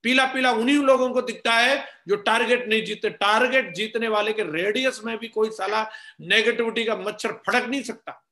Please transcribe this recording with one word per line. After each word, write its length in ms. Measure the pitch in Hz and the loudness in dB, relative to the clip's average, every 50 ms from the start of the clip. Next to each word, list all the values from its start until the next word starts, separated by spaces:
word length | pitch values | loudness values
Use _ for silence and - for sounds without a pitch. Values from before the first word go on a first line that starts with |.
| - | 0
पीला 220 | 226 254 262 262 | 2 2 2 2
पीला 260 | 262 262 262 254 254 | 2 0 2 2 2
उन्हीं 260 | 240 220 226 254 285 | 2 2 2 2 4
लोगों 360 | 294 277 269 262 254 254 254 226 | 4 6 6 4 4 4 0 0
को 80 | 254 | -2
दिखता 320 | 240 233 214 - _ 233 233 | -4 -4 -8 -4 _ 2 2
है 480 | 226 240 254 277 285 - - - _ _ | 4 4 4 2 0 -4 -10 -18 _ _
जो 80 | 175 196 | -2 -2
टारगेट 520 | 202 - - 220 233 240 220 247 240 247 | 0 2 2 2 2 2 2 0 0 2
नहीं 180 | 208 220 220 190 | 0 0 0 0
जीतते। 240 | 175 214 - - 208 | -2 -8 -4 -4 -6
Target 640 | - - 196 202 214 220 240 247 247 262 233 190 165 | -2 0 2 2 4 4 2 2 2 0 0 0 -6
जीतने 340 | 180 214 220 - 226 233 | -6 -6 -4 -4 -4 -2
वाले 260 | 226 214 208 208 220 214 | 0 0 0 0 0 -2
के 100 | 214 208 | -2 -4
radius 600 | 160 151 165 180 208 214 254 262 262 254 214 214 | -4 -4 -2 -2 0 0 0 0 -2 -2 -4 -8
में 140 | 226 226 | -8 -8
भी 100 | 214 226 | -8 -10
कोई 220 | 220 _ 214 220 220 | -8 _ -2 -2 -2
साला 400 | 220 - 190 196 208 220 220 214 - - - - - _ | -2 -6 -4 -2 -2 -2 -2 -4 -10 -16 -20 -20 -20 _
negativity 640 | 151 170 196 220 214 233 233 226 233 226 - 240 226 | -4 2 2 2 4 2 0 0 -2 -2 -2 -2 -2
का 100 | 220 220 | -2 -4
मच्छर 360 | 196 185 208 208 - - 226 | -4 -4 -8 -8 -6 -8 -8
फड़क 320 | - - _ 190 233 247 247 | -8 -6 _ 0 0 0 0
नहीं 200 | 233 269 277 226 | 0 -6 -6 -6
सकता। 420 | - - - _ - 131 - _ _ | -8 -12 -12 _ -18 -18 -18 _ _